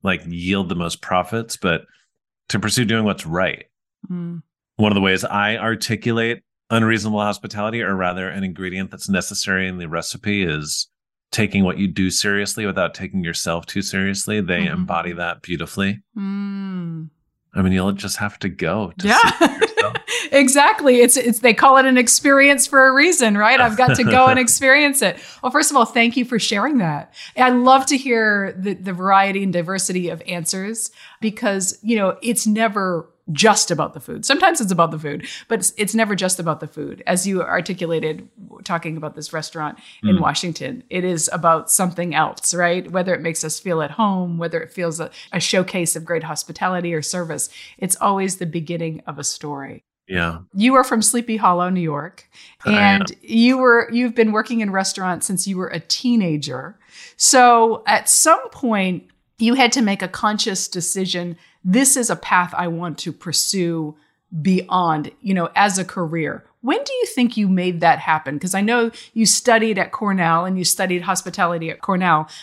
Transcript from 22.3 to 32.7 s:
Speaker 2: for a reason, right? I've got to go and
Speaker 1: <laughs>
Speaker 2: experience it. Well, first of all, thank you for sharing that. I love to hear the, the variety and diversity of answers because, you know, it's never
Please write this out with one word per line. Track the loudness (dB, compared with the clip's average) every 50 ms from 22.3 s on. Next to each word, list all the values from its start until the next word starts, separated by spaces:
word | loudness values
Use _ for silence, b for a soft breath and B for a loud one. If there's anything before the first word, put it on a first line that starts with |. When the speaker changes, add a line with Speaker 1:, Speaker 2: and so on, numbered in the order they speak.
| 6 8 8 6 6 4 2
Speaker 2:
for | 4 6 6 6
a | 6
reason, | 6 6 4 4 4 4 2 2 4 4
right? | 4 4 6 4
I've | 4 2 4 4
got | 4 4 4
to | 4 4
go | 4 6 8 8
and | 8 6 4
Speaker 1:
<laughs> | 2
Speaker 2:
experience | 2 0 2 4 4 6 6 4 2 2 2
it. | 0 0 B B B B B B
Well, | -4 -2
first | 0 0 2 4
of | 4
all, | 4 2
thank | 4 2 2 2 2 2 0
you | -2
for | 0 -2 -2
sharing | -2 -2 -2 -2 0 0 0 0
that. | 0 0 -2 -6 -8 B B B B B B
I | 2 4 4
love | 4 4 6 6 6 6 4
to | 2 0
hear | 0 0 0 0 2 2 2 0 0 -2 -4 -6 -6
the, | -6 -6 -6
the | -6 -6 -8
variety | -6 -2 2 4 4 4 4 4 0 -2
and | -2 0
diversity | 0 -2 -2 -4 -4 -4 -4 -4 -2 -4 -4 -4
of | -6 -8 -10 -8
answers | -8 -6 -6 -6 -6 -6 -6 -8 -8 -8 -10 -10 B B B B B B
because, | -4 -4 -4 -2 -2 -2 -2 -2 -4 -6 -6 -6
you | -2 -2 0
know, | 2 2 0 -2 -2
it's | -4 -4 -2 0 0
never | 0 0 2 0 0